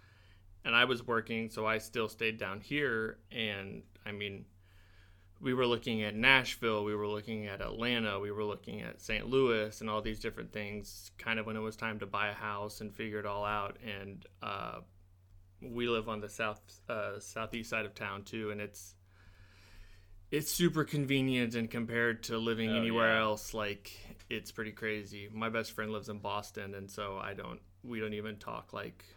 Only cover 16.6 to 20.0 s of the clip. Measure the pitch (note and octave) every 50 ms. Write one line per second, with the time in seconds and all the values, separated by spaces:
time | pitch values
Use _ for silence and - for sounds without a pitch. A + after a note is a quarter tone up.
16.6 | - - - - - - A#2+ G#2+ G2+ G#2 G2+ - - - - A2+ A2+ G#2+ - A#2
17.6 | A2 - A#2 A2 G#2+ G2+ - - A2 G2+ G2 G2+ G#2 - - A2+ G#2+ G#2 G#2 G#2
18.6 | G#2 G2+ - - - - - - - - - - - - - - - - - -
19.6 | - - - - - - - -